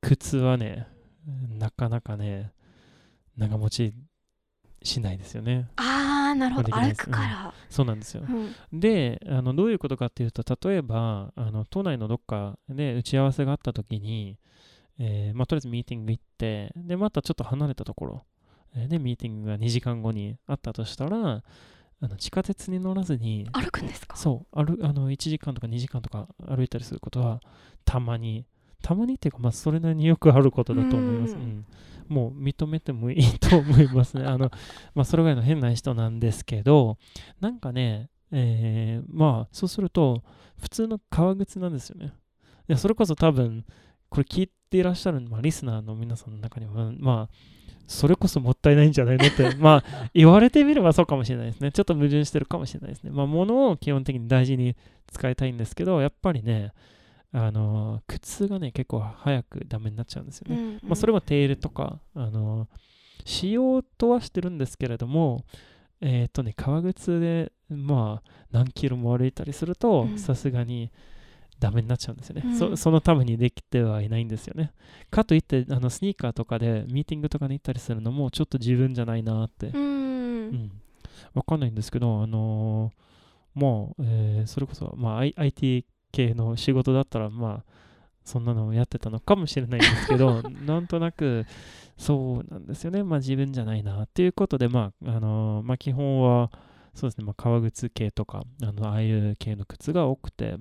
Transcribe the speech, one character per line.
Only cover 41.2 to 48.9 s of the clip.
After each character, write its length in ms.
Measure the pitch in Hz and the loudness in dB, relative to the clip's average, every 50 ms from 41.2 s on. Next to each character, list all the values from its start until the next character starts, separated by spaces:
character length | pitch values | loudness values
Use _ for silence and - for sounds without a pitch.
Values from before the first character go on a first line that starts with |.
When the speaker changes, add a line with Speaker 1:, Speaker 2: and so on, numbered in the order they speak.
| 165 185 190 | 2 2 2
Speaker 1:
靴 240 | 196 202 - - 190 | 0 -4 -6 -6 -8
な 100 | 185 175 | -6 -6
ん 40 | 160 | -6
で 60 | 135 | -6
す 100 | - - | -10 -12
よ 80 | - - | -16 -14
ね。 160 | - 147 - - _ _ _ _ _ _ _ _ _ - | -14 -14 -14 -16 _ _ _ _ _ _ _ _ _ 0
い 40 | 165 | 0
や、 40 | 127 | 2
そ 100 | - 196 | 2 2
れ 80 | 220 | 2
こ 100 | - 196 | 2 2
そ 100 | 175 156 | 2 2
多 160 | - - 160 | 4 4 4
分、 340 | 151 131 127 117 113 113 117 - - _ _ _ _ _ _ _ | 6 4 2 0 0 -6 -10 -14 -18 _ _ _ _ _ _ _
こ 120 | - 143 | 0 0
れ 40 | 139 - | 0 0
聞 180 | - 180 185 | 0 -2 -2
い 20 | - _ _ _ _ | -2 _ _ _ _
て 80 | - 190 | 2 2
い 60 | 180 | 2
ら 80 | 180 | 2
っ 40 | 180 | 0
し 100 | 175 - | 0 -2
ゃ 60 | 190 | -2
る、 100 | 165 135 | -2 -2
ま 160 | 123 117 113 110 | -4 -4 -6 -2
あ、 20 | |
リ 100 | 120 156 | 0 0
ス 140 | 160 - - | -2 0 -4
ナ 140 | 127 113 110 | -4 -4 -4
ー 20 | |
の 120 | 110 110 113 | -4 -8 -8
皆 200 | 110 117 117 117 | -8 -6 -6 -6
さ 140 | 113 - - | -8 -8 -12
ん 20 | 107 | -14
の 60 | 107 | -10
中 200 | 104 113 - 117 | -10 -10 -10 -10
に 60 | 110 | -10
は、 260 | 107 101 110 113 110 117 - | -8 -4 -4 -4 -4 -4 0
ま 300 | 143 131 123 113 110 113 | 2 2 2 2 0 -6
あ、 60 | - _ - - - - - - - - - | -12 _ -20 -20 -20 -20 -20 -20 -20 -20 -18
そ 220 | - - - - 143 | -12 -4 2 4 4
れ 80 | 180 | 4
こ 120 | - - 190 | 6 4 2
そ 120 | - 151 | 2 2
も 120 | 127 120 | 2 2
っ 40 | 127 | 0
た 160 | _ - 151 | _ 6 8
い 40 | 147 | 8
な 80 | 147 147 | 10 10
い 60 | |
ん 20 | 151 | 8